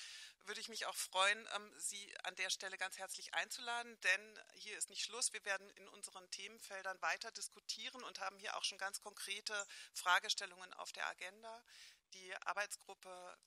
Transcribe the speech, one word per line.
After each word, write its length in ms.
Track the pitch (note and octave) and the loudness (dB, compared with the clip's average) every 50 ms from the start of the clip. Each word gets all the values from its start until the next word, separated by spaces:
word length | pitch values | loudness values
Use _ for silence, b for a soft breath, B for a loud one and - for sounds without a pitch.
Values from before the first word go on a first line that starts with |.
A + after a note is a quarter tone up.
| B B B B B B B B - | B B B B B B B B -6
würde 140 | G3+ G#3+ A3 | -6 -4 -4
ich 100 | G#3+ A3+ | -4 -4
mich 180 | A3 - - F#3 | -4 -2 -2 -2
auch 80 | F#3+ | 0
freuen, 520 | - - - - F#3 F#3+ G3+ G#3 A3 A#3 - - | 0 -2 2 6 8 8 8 8 6 2 -2 -2
ähm, 180 | G3+ G#3 G#3 - C#3+ | -2 -4 -4 -8 -4
Sie 400 | - - G#3 G3+ G3+ - - - - | -4 -4 -4 -4 -8 -10 -8 -4 -4
an 120 | F#3 F3+ | -2 0
der 140 | - F#3 F#3+ | 0 2 2
Stelle 300 | - - G#3 F#3+ F#3+ F#3 | 2 2 0 -2 0 0
ganz 180 | F#3+ F#3+ - - | 0 0 0 -2
herzlich 380 | F#3+ F#3 - - - - - | -4 -4 -4 -6 -4 0 2
einzuladen, 680 | E3 F#3 A3 - - B3 A#3 A#3 A#3+ A#3 A#3+ A3+ - | 2 2 2 0 -4 -2 0 0 0 0 -2 -4 2
denn 380 | - F#3 F#3 G3 G#3+ A3 G#3+ - - - - | 6 8 8 8 6 -2 -12 -14 -14 -16 -14
hier 220 | - - G#3+ G3+ | -12 -8 -6 -4
ist 140 | E3 - - | -2 -2 -2
nicht 140 | G3+ - - | -2 -2 -2
Schluss. 280 | - G#3 A#3+ B3+ - | 0 0 2 2 2
Wir 140 | - G#3+ - | 2 2 0
werden 240 | G#3 G3 G3 G3 G3+ | 2 2 2 0 -4
in 160 | - G3 F#3+ - | -16 -16 -16 -14
unseren 420 | - G#3 G3 - - F#3+ F3+ F3+ | -14 -10 -10 -10 -10 -10 -10 -8
Themenfeldern 680 | - - G3 G#3 A3 A3+ - - G3+ F#3+ F#3+ F#3+ F#3 F3+ F3 | -8 -6 -6 -6 -8 -10 -10 -8 -6 -4 -2 -2 -2 2 4
weiter 280 | E3 F3+ G3 - A3+ | 4 4 4 2 -4
diskutieren 720 | - G#3 G3 - - - - - - A3 A3+ B3+ B3+ B3+ A#3+ | -6 -6 -6 -8 -8 -8 -4 -4 -4 -2 -4 -6 -6 -6 -6
und 180 | D3+ F#3 - | -6 -4 -2
haben 180 | G3 F#3+ G3 G3 | -2 -4 -4 -2
hier 180 | G3 G#3+ - - | -2 0 0 2
auch 60 | - | 2
schon 160 | - G3+ F#3 | 0 0 0
ganz 220 | G3 G3 G3+ - | -2 -2 -2 -4
konkrete 680 | - G#3 G3 - - G3+ G3 G#3 - - G#3+ G3+ G3+ B B B B B B | -8 -8 -8 -6 -4 -2 -2 -2 -2 0 2 0 0 B B B B B B
Fragestellungen 800 | - - F3+ F3+ G3 G#3+ G#3+ - - G3+ F#3 F3+ F#3 F#3 F3+ - | 2 8 10 10 10 10 6 2 2 2 -6 -6 -8 -10 -10 -6
auf 200 | - - - - | -6 -6 -6 -2
der 120 | - - | 0 0
Agenda. 580 | E3 E3 - F3 F#3 G3 G#3+ A3+ A3+ A3+ A#3 A#3 B B B B B B B B - - | 0 0 -2 -6 -8 -8 -8 -10 -10 -10 -10 -12 B B B B B B B B -18 -16
Die 200 | F#3+ F#3 F#3 F#3+ - | -12 -8 -6 -6 -4
Arbeitsgruppe 1000 | - - F3 G3 G#3 G3+ - - - - G3 - - F#3 F#3 F3+ F3+ F3+ F3+ - _ | -2 -2 0 0 0 -2 -2 -8 -8 -10 -12 -12 -10 -10 -10 -10 -10 -10 -12 -14 _